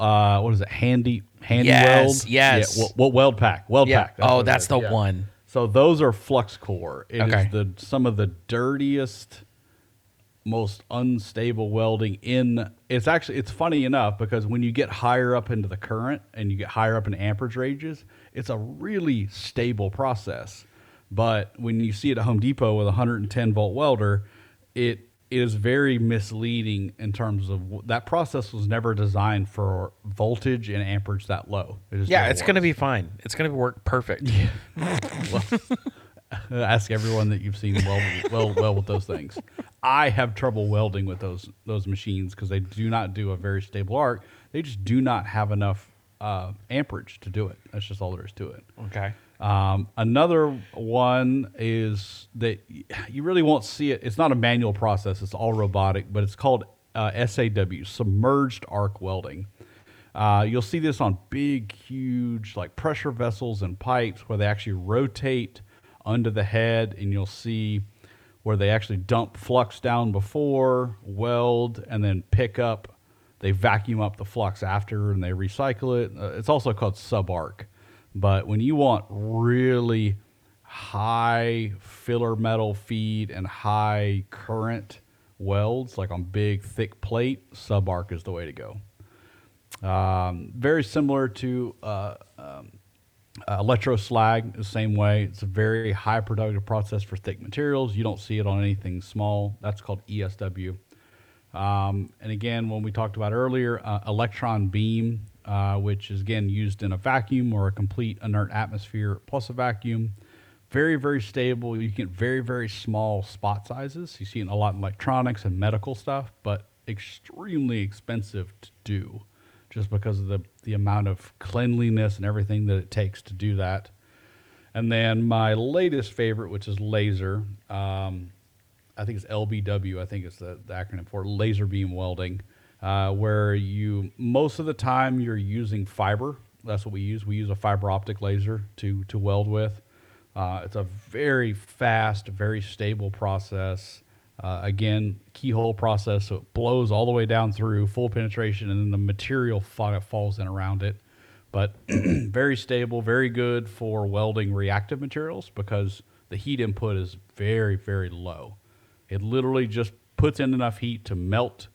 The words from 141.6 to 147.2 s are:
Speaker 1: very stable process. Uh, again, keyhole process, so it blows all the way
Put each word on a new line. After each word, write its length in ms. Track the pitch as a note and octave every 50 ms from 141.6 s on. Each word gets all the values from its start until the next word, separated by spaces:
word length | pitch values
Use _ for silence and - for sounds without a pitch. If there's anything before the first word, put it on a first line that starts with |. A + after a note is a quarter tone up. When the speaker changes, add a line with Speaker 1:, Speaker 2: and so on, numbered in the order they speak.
| - - - - B2+ A#2 A2+ A2 A2 A2 G#2+ G2+ - -
Speaker 1:
very 320 | G2 G2 G#2 G#2+ A2 G#2+
stable 500 | G2 - - - G#2+ G#2 A2 G2+ G2+ F#2+
process. 920 | G2+ - G#2+ G2 F#2+ F#2+ G2 - G2+ F#2+ F#2+ F#2+ F#2 F#2 - - - - _ _ _ _ _ _ _ -
Uh, 180 | F2+ F#2 F#2 F2 G2
again, 560 | G2+ G2 G2 G#2+ G#2+ G#2+ A2 G#2+ G#2 G2 - - _ -
keyhole 400 | - - C3 A2 A2+ A#2 A2+ A2
process, 520 | G2+ A#2 A2+ G#2+ G2+ G2+ A2+ G#2 G2+ G2+
so 100 | - G2+
it 180 | - - - _
blows 360 | A#2 A#2+ A#2 B2+ B2+ A#2+ G#2
all 160 | G#2 G#2+ A#2
the 60 | B2
way 140 | A#2+ A#2+